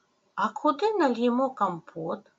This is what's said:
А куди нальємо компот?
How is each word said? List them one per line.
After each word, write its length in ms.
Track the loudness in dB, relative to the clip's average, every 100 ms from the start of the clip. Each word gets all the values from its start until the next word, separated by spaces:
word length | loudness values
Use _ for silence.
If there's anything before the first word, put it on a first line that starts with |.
| _ _ _ -4
А 140 | -4
куди 440 | 0 0 2 0
нальємо 560 | 2 2 2 2 2 0
компот? 720 | 0 -2 -2 -10 -10 -8 -8 -10